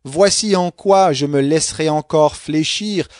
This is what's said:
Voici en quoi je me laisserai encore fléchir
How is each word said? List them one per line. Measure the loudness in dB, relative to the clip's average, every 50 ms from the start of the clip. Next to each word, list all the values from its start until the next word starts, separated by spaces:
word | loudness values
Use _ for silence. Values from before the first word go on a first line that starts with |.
| -18
Voici | -8 0 2 2 2 2 -2 -2 0 0
en | 0 0 -2
quoi | -6 -4 0 2 4 4 4 4
je | 2 0 -2
me | -2 0 0
laisserai | 0 0 0 0 -2 -4 -6 -4 -4 -2
encore | -2 -4 -4 -2 2 2 2 2 0
fléchir | -4 -8 -4 -4 -2 -2 -2 -6 -6 -6 -4 -4 -6 -6 -6 -12